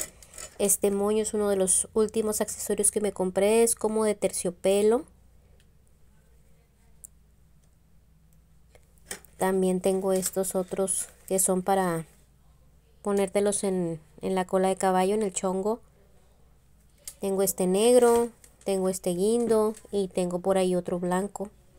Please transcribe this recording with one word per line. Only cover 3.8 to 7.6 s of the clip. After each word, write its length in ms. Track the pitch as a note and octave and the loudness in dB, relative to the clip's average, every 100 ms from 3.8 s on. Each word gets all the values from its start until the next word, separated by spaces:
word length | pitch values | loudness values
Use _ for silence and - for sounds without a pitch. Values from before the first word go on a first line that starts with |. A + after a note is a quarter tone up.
| G#3+ G#3+ | -2 0
de 100 | A3 | 0
terciopelo. 920 | G#3 F#3+ - F3+ F3+ F#3+ G3+ G#3+ B3 E4+ - - - - - - _ - - - - - - - - _ _ - - - - _ _ _ - | 0 -2 -2 -6 -4 0 2 2 2 -2 -16 -20 -20 -20 -20 -20 _ -20 -20 -20 -20 -20 -20 -20 -20 _ _ -20 -20 -20 -20 _ _ _ -20